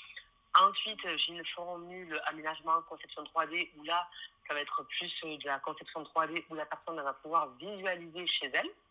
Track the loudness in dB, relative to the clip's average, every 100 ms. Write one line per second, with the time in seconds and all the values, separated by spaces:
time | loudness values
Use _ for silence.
0 | -16 -16 -16 _ _ 8 8 6 -2 -2
1 | -2 2 0 0 -8 -6 -6 -6 -8 -10
2 | -4 -2 0 -2 -2 -2 4 4 4 -8
3 | -10 -10 -4 0 2 0 -2 -4 0 0
4 | 0 -6 -16 _ -4 -2 0 -2 -2 -4
5 | -4 -4 -6 -4 -2 -2 -2 -6 -6 -8
6 | -2 2 2 2 -4 -6 -6 -6 -6 -4
7 | -2 -4 2 2 2 -2 -8 -4 -2 -2
8 | -4 -6 -2 0 0 0 0 -4 _